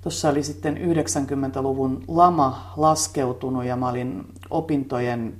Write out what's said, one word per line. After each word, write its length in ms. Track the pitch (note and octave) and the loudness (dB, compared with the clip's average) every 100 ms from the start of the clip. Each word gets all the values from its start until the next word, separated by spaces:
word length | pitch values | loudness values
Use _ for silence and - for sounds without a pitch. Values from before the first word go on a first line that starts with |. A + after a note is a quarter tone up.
tossa 280 | F3 - D#3+ | -6 0 2
oli 140 | C#3+ | 2
sitten 360 | D3 D3+ D3+ D3 | -2 -4 -4 -2
yhdeksänkymmentäluvun 1300 | F3 E3 D3 D3+ C3+ C#3 C3+ C3+ C3+ C3+ C3 C3 - | 0 2 2 -2 -2 -2 -2 -2 -2 0 0 -2 -2
lama 640 | E3 F3 E3 C3+ B2+ - - | 6 6 6 2 0 -10 2
laskeutunut 880 | D#3 D#3 - D#3 B2+ B2 C3 B2+ | 4 4 0 0 -2 -2 -4 -2
ja 120 | B2 B2 | -2 -2
mä 120 | B2+ | -2
olin 360 | B2 B2 F#2+ - - - | -2 -4 -8 -10 -16 -4
opintojen 840 | D#3+ D#3+ D3 C3 B2+ A#2+ A#2+ A2+ - | -4 0 0 0 -2 -2 -2 -4 -8